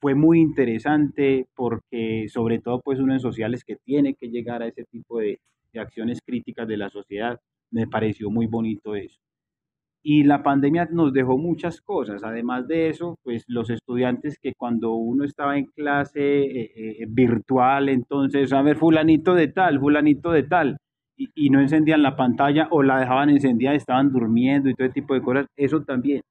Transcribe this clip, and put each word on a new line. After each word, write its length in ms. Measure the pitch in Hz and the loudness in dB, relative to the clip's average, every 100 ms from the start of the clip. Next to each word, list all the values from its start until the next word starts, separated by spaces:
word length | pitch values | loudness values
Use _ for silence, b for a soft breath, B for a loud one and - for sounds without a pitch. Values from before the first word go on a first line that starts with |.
fue 140 | 143 | 0
muy 260 | 139 156 165 | 2 4 6
interesante 1040 | 160 143 123 110 147 151 147 127 139 135 127 | 4 2 0 0 -2 0 0 0 0 0 -4
porque, 720 | _ 123 113 _ 120 113 110 107 | _ -6 -6 _ -6 -4 -4 -6
sobre 300 | 123 113 117 | -4 -2 -2
todo, 200 | 120 120 | -4 -6
pues, 180 | 127 135 | -4 -2
uno 120 | 135 | 0
en 60 | 135 | -2
sociales 440 | 123 110 110 123 | -4 -6 -6 -6
que 120 | _ 107 | _ -16
tiene 300 | - 143 143 | -6 -2 -2
que 140 | 139 123 | -2 -10
llegar 320 | 117 117 120 | -10 -8 -10
a 40 | 117 | -10
ese 180 | 110 | -12
tipo 340 | - 117 - 117 | -18 -20 -12 -6
de, 200 | 107 101 _ _ _ | -6 -6 _ _ _
de 80 | 117 | -14
acciones 400 | 110 - 117 120 | -14 -8 -8 -8
críticas 440 | - 123 - 117 117 | -8 -10 -8 -12 -8
de 80 | 107 | -6
la 140 | 101 | -8
sociedad, 500 | 104 98 101 117 120 _ _ _ | -12 -12 -8 -8 -8 _ _ _
me 160 | 117 110 | -6 -4
pareció 440 | 110 110 104 104 | -2 -4 -4 -4
muy 160 | 110 113 | -2 -2
bonito 480 | 113 113 104 110 | -2 -4 -6 -8
eso. 240 | 104 92 _ _ _ _ _ _ _ _ _ 151 | -10 -10 _ _ _ _ _ _ _ _ _ 2
Y 160 | 147 | 4
la 180 | 143 143 | 6 4
pandemia 440 | 143 139 139 165 170 | 2 2 2 0 -2
nos 200 | 170 156 | 0 0
dejó 240 | 135 127 131 | 2 0 0
muchas 420 | 170 156 175 165 | 0 -4 -6 -10
cosas. 420 | _ 196 117 101 | _ -6 -4 -8
Además 460 | 110 113 120 127 127 | -10 -8 -6 -6 -4
de 220 | 165 160 | -2 -2
eso, 260 | 156 170 165 | -4 -10 -10
pues, 220 | - 117 - | -8 -8 -6
los 220 | 120 110 | -6 -4
estudiantes 680 | 113 _ 123 127 120 151 139 | -6 _ -2 -2 -2 -6 -10
que 140 | 139 | -10
cuando 380 | - 123 117 113 | -8 -4 -4 -2
uno 320 | 113 113 127 | -4 -2 -2
estaba 320 | 143 - 143 143 | -4 -4 -4 -2
en 60 | 131 | -4
clase, 760 | - 147 143 139 147 143 143 | -6 -2 -2 -2 -2 0 2
eh, 280 | 139 131 110 - | 0 -4 -10 -10
eh, 300 | 110 110 113 | -12 -10 -6
virtual, 800 | 113 127 117 - 131 127 139 139 | 2 2 2 0 2 2 2 2
entonces, 640 | 131 120 143 139 139 131 | 0 -2 -2 0 0 2
"A 80 | 135 | 2
ver, 140 | 143 151 | 2 4
fulanito 580 | 160 160 156 156 156 | 4 4 4 4 4
de 140 | 180 151 | 2 2
tal, 320 | - 185 143 | 2 2 2
fulanito 500 | 139 147 147 143 170 | 2 2 2 2 2
de 120 | 165 | 0
tal", 340 | 139 175 147 147 _ _ _ _ | 2 0 0 -4 _ _ _ _
y, 120 | 269 | -14
y 140 | - 143 | -2 2
no 120 | 135 | 4
encendían 420 | 139 156 156 156 | 4 4 4 4
la 140 | 139 135 | 2 2
pantalla 520 | 127 120 139 143 156 | 0 2 2 2 2
o 120 | 165 | 4
la 180 | 135 131 | 4 2
dejaban 300 | 127 131 143 | 2 2 4
encendida, 420 | 143 139 113 127 | 4 4 2 2
estaban 400 | 147 143 127 139 | 0 0 2 2
durmiendo 560 | 131 113 113 127 143 135 | 2 0 2 2 2 0
y 60 | |
todo 100 | 123 127 | 0 -2
ese 80 | |
tipo 200 | 131 139 | -4 -2
de 80 | 135 | -2
cosas, 240 | 120 131 139 _ | 0 -2 -4 _
eso 240 | 143 156 | -2 -2
también. 380 | 143 127 123 139 - | -4 -4 -2 -4 -6